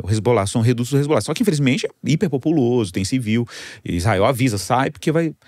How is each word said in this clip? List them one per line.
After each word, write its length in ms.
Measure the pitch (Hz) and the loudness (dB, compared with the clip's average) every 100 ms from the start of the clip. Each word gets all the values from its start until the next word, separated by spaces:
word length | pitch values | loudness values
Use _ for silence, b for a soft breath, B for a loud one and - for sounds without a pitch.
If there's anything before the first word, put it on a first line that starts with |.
o 80 | 92 | -4
Hezbollah, 380 | 110 104 117 98 | -2 2 0 0
são 140 | 123 | 0
redutos 280 | 113 120 123 | 0 0 0
do 80 | 139 | -2
Hezbollah. 240 | 143 143 | 0 0
Só 100 | - | 0
que, 120 | 156 | 0
infelizmente, 420 | 214 151 139 127 - | 0 2 2 0 -2
é 40 | - - | -6 -2
hiperpopuloso, 800 | 156 190 131 156 160 120 123 104 | 0 0 0 0 2 2 2 0
tem 140 | 92 95 | -2 -2
civil. 420 | 131 110 113 120 B B B - | -2 0 0 -2 B B B -6
E 120 | 87 | -2
Israel 280 | 90 98 107 | 2 2 2
avisa, 320 | 127 135 104 | 2 0 -2
"Sai, 320 | - 127 131 | 0 0 0
porque 220 | - - | -2 -2
vai", 240 | 156 165 - | 0 -2 -6